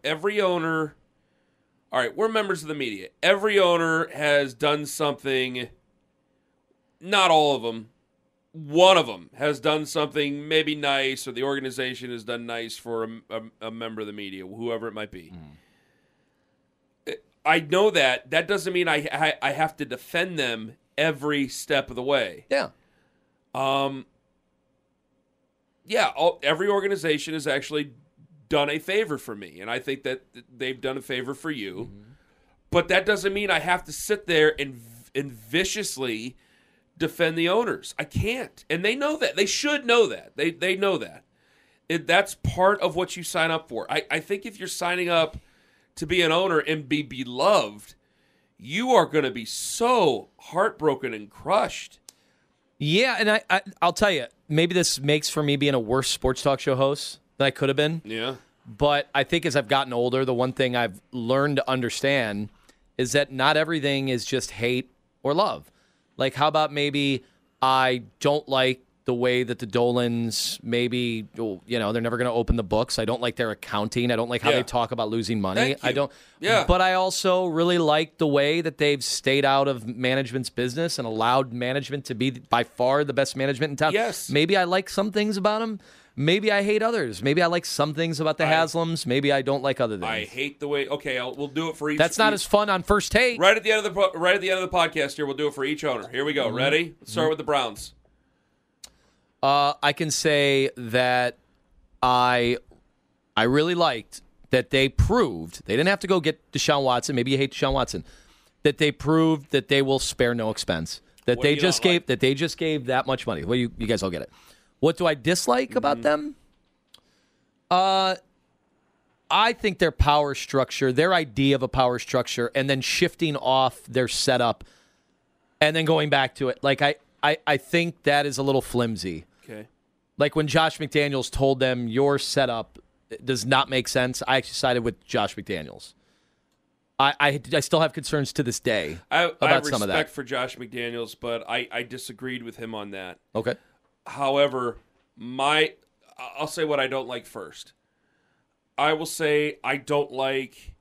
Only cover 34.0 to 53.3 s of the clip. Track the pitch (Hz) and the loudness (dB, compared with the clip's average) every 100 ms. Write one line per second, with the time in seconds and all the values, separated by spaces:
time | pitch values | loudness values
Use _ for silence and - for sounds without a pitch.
34 | - 208 208 165 156 156 143 123 117 117 | -6 -6 0 4 4 2 -6 -10 -20 -20
35 | - 135 139 117 110 147 185 214 202 - | -10 -8 -8 -12 -4 -2 -2 -4 -8 -6
36 | 131 110 120 - _ _ _ _ _ _ | -4 -4 -8 -14 _ _ _ _ _ _
37 | 160 - 165 165 170 202 233 139 - - | -6 -2 -2 0 0 2 0 -4 -8 -10
38 | 151 - 208 254 170 - - 165 196 254 | -6 -4 -4 -4 -8 -14 -8 -2 -2 0
39 | 285 311 - - 202 - 294 294 247 233 | -2 -2 -2 0 -2 0 0 0 4 4
40 | 190 95 - - 160 165 180 190 196 175 | 4 0 -10 -4 -4 -2 -2 0 0 -2
41 | 95 76 _ _ _ _ _ _ - 165 | -4 -14 _ _ _ _ _ _ -6 -4
42 | 147 175 202 - - 175 190 202 180 160 | 2 2 2 -4 -4 2 2 4 0 -2
43 | 180 - 165 180 165 160 160 113 - 151 | -4 -6 -6 0 0 0 -4 -8 -4 -4
44 | - 156 156 202 226 202 180 - 175 180 | -2 -4 -4 -6 -6 -12 -10 -6 -4 -2
45 | 175 170 160 - - _ _ _ _ - | 0 2 0 -4 -18 _ _ _ _ -12
46 | 160 156 165 165 190 160 147 156 135 147 | -2 2 4 2 2 2 0 -4 -2 -4
47 | 143 127 123 123 165 202 110 104 - - | -4 -8 -8 0 4 4 2 -6 -20 -20
48 | _ _ _ _ _ _ 107 175 247 202 | _ _ _ _ _ _ -8 -4 4 4
49 | 156 151 135 120 113 - - - 233 247 | 4 2 0 -4 -8 -8 -8 -2 2 4
50 | 170 110 - _ - 165 214 - 151 135 | 4 2 -4 _ -6 -2 -2 0 0 0
51 | 131 110 101 - 143 196 233 - - - | -4 -8 -12 -12 -2 0 0 -4 -14 -20
52 | - - _ _ _ _ _ _ 147 175 | -20 -20 _ _ _ _ _ _ 0 2
53 | 262 220 214 | 2 2 2